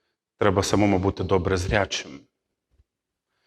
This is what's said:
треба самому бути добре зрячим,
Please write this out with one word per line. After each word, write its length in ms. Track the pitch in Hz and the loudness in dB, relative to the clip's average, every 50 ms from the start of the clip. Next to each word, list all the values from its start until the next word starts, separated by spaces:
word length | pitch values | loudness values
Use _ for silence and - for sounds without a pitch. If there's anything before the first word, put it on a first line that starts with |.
| _ _ _ _ _ _ _ - | _ _ _ _ _ _ _ 0
треба 260 | 107 104 90 98 95 | 0 2 2 2 0
самому 360 | - - 98 104 104 95 90 | 2 2 2 2 2 2 2
бути 240 | 92 98 - - 98 | 0 0 -2 -2 -2
добре 340 | 90 98 92 87 92 95 90 | -2 0 0 0 0 -2 -2
зрячим, 640 | 90 - 117 104 95 92 - - - - 67 69 - _ _ _ _ _ _ _ _ _ _ _ _ _ _ _ _ _ _ _ _ _ _ _ _ | -2 0 0 0 0 -2 -4 -8 -8 -10 -16 -20 -20 _ _ _ _ _ _ _ _ _ _ _ _ _ _ _ _ _ _ _ _ _ _ _ _